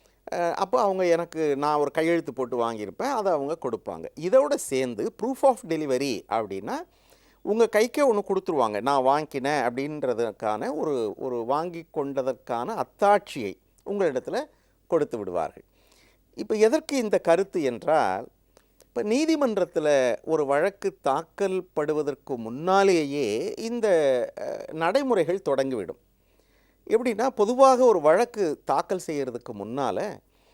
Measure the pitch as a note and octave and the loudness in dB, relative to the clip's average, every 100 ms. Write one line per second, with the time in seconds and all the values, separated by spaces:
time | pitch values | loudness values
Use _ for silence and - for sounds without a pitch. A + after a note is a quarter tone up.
0 | _ _ - F3 E3+ - F#3+ B3 G3+ F#3+ | _ _ -8 -4 -2 -2 -2 0 2 2
1 | F3+ E3 E3+ D#3+ D#3 C#3 D3 D3+ C#3+ D#3+ | 2 2 0 -2 -2 0 0 2 0 0
2 | D#3+ E3+ D3 B2+ B2 A#2+ A#2 A2 G2 - | 2 0 -2 -6 -4 0 -2 -2 -8 -6
3 | B3+ B3+ G3 D#3 C#3 E3 C3 A2 - E2 | -4 0 0 0 -2 -6 -6 -6 -8 -10
4 | E2+ - E3+ C4 C#4+ C#4 - C3 B2+ A#2 | -12 -8 4 4 4 -2 -2 -2 -2 -4
5 | - - A#3+ C4 C4+ A#3+ E3+ D#3+ D3+ B2+ | -6 -4 -6 2 2 2 -2 -4 -2 -2
6 | C#3 G2+ - A2 G#2 F#2+ A2 C#4 F4 _ | -2 -4 -4 -4 -4 -8 -6 -8 -10 _
7 | _ _ _ _ - A3 A3+ G#3 A#3+ - | _ _ _ _ -4 0 2 2 0 2
8 | C#4 G#3 G3 F#3+ F#3+ D#3 A2+ G#2 B2 C#3 | 2 2 0 -4 -2 0 0 0 0 2
9 | C3 D3 D3+ C#3+ C3+ D3+ A#2+ A#2+ C#3+ D3+ | 4 2 0 -4 -2 0 -2 -2 -6 -4
10 | C3+ A2+ A#2 G2+ A2 G#2+ G#3+ D#3 D#3 C3 | -4 -2 -4 -4 -4 -4 -4 -4 -4 -2
11 | G#2+ - C3+ A#2+ A2+ C#3+ F3+ E3+ D#3+ D#3 | -4 -6 -6 -6 -2 -2 -2 -10 -10 -8
12 | C#3 C3+ C3 B2 - A#2 C3+ G#3+ B2+ - | -6 -4 -4 -6 -6 -6 -4 -6 -6 2
13 | G3+ G#3 - C#3+ G2+ - _ _ - G3+ | 4 4 2 -8 -8 -8 _ _ -8 -2
14 | E3+ B2+ - B3 D4+ _ _ _ - E3+ | 0 -2 -4 -6 -6 _ _ _ -2 -2
15 | D3 A#2 F#2+ F2 D2+ - - _ _ _ | 0 -4 -4 -4 -4 -8 -20 _ _ _
16 | _ _ _ - G#3+ A3 A3 D#4 - C#4 | _ _ _ -12 -4 2 4 2 -2 -2
17 | A3 F#3+ F3 E3+ G3 F#3 C3+ A#2 - D#3 | 0 0 4 2 2 -2 -2 -2 0 2
18 | G#2 F#2+ B2 _ _ _ _ _ _ A#3+ | 2 -2 -6 _ _ _ _ _ _ -6
19 | G#3 B3 D#4+ D#4 C4 G3+ E3+ E3 D3+ C#3 | 0 0 2 2 0 0 -2 0 2 2
20 | B2+ A2 - D#3+ C#3 C#3+ F#3+ - G3 - | 2 -2 -2 -2 2 2 0 -2 -8 -4
21 | C#3+ C#3 E3 - G3 F#3 F3+ - D3+ D3+ | -2 -2 -4 -4 -2 -2 -4 -4 -2 -2
22 | C#3+ C3+ - B2 A2+ B2+ E3+ G3 G3 F3 | -4 -6 -8 -8 -6 -4 2 4 4 4
23 | C#3 C#3+ A#2 A2 F#3+ - A3+ A#3+ G#3+ E3+ | 0 -2 -2 -2 -4 -6 -6 -2 2 4
24 | C#3+ B2+ A2+ - - - - D#3+ E3 B3 | 4 2 -2 -6 -10 -10 -10 -2 0 0
25 | C4+ G#3 D#3 F#3+ D#3+ C3+ C3+ A#2+ E2+ - | 0 0 0 0 0 0 0 -4 -6 -12
26 | _ _ _ _ _ _ _ _ - A3+ | _ _ _ _ _ _ _ _ -2 0
27 | B3+ G3+ C4 - G#3 B3+ C4+ B3 B3+ F#3 | 0 0 -2 2 2 6 6 8 6 6
28 | D3 F3 A#3+ G#3+ E3+ C#3 - C#3 - F#3 | 6 4 2 -2 -2 -2 -2 -2 0 -4
29 | - D3 B2+ A2+ - G#2+ G#2 C3 B2+ G2 | -4 -4 -4 -8 -10 -10 -8 -4 -2 -2
30 | G3+ B1 _ _ _ | -6 -10 _ _ _